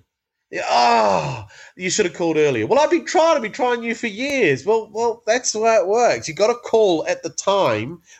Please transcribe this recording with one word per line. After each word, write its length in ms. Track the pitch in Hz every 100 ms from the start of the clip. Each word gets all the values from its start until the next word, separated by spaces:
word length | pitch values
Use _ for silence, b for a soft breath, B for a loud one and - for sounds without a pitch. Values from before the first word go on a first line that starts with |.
| _ _ _ _ _
Yeah, 140 | 180 -
"Ah, 800 | 240 240 233 214 185 151 123 101 B B -
you 140 | 185
should 160 | - 180
have 80 |
called 240 | 170 170 151
earlier." 280 | 151 120 117
"Well, 120 | 254
I've 100 | 294
been 140 | 339
trying, 320 | - 370 320 294
I've 60 |
been 100 | 220
trying 300 | - 247 240
you 120 | 233
for 120 | - 233
years." 580 | 196 277 269 180 135
Well, 240 | 165 220 214
well, 320 | 208 233 233 -
that's 260 | 240 247
the 60 | 214
way 160 | 226
it 120 | 226 175
works. 400 | 226 233 123 110
You 60 |
gotta 220 | 151 214
call 520 | 240 - 226 208 160 170
at 160 | 175
the 60 | 165
time 720 | - - 196 156 107 120 175 b